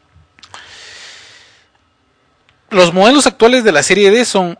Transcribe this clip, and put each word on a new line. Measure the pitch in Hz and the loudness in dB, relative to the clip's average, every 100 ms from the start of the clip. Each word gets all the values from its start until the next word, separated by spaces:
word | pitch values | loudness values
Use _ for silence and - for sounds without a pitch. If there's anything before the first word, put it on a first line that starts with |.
| _ _ _ _ - - - - - - - - - - _ _ _ _ _ _ _ _ _ _ _ _ - | _ _ _ _ -20 -20 -20 -20 -20 -20 -20 -20 -20 -20 _ _ _ _ _ _ _ _ _ _ _ _ -4
Los | 196 175 | 0 0
modelos | 180 208 285 254 | 2 2 2 0
actuales | - 226 254 | 0 0 0
de | 214 | 0
la | 147 | -2
serie | - 190 196 | -2 0 2
D | 226 | 0
son | 233 202 175 | -2 -4 -6